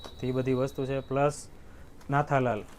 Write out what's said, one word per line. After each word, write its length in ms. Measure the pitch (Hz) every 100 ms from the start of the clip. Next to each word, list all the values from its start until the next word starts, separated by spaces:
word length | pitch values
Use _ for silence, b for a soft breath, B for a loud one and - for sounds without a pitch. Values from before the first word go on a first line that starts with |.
| - -
તે 120 | 127
બધી 200 | 127 127
વસ્તુ 340 | 127 135 - 131
છે. 140 | 135
પ્લસ 500 | - 135 147 147 - - B B B - -
નાથાલાલ, 520 | 139 147 139 123 107 -